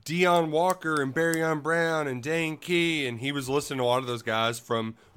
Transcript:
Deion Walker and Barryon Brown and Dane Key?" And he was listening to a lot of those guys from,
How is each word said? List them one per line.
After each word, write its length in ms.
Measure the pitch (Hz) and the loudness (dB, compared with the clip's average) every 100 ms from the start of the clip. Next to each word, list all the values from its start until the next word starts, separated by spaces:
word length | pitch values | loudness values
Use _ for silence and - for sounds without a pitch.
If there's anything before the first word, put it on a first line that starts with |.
| - | -6
Deion 440 | 170 180 175 160 | 2 4 4 4
Walker 520 | 156 180 185 160 151 | 2 2 0 0 0
and 120 | 135 | 0
Barryon 480 | 147 165 160 160 156 | 0 0 2 0 -2
Brown 460 | 143 165 165 160 143 | 0 0 2 0 -2
and 140 | 127 | -4
Dane 340 | 131 165 160 156 | -4 -2 -2 -4
Key?" 500 | - 175 170 160 131 | -2 0 2 0 -2
And 140 | 117 | -4
he 120 | 139 | -4
was 180 | 143 127 | -4 0
listening 280 | 135 135 135 | -2 0 0
to 60 | |
a 20 | 123 | 2
lot 120 | 127 | 2
of 80 | 123 | 0
those 160 | 120 | -6
guys 360 | 117 110 113 117 | -2 0 0 -2
from, 360 | - 113 113 110 - | -2 -2 -2 -8 -20